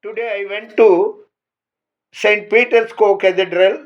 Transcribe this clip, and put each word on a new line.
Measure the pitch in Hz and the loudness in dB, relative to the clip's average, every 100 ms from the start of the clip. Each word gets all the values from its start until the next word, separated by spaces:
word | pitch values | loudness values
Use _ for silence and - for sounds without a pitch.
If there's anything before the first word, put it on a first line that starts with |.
| 208 | -12
Today | 214 233 202 | -10 -8 -8
I | 196 | -8
went | 202 220 - | -10 -8 2
to | 220 175 214 - _ _ _ _ _ _ _ _ _ | 4 4 0 -6 _ _ _ _ _ _ _ _ _
సెయింట్ | - 208 208 208 | -4 -2 -2 0
పీటర్స్ | 226 240 233 220 | -2 2 0 0
కో | - 208 190 | 0 0 2
cathedral | 190 180 180 170 190 302 | 0 0 -4 0 0 0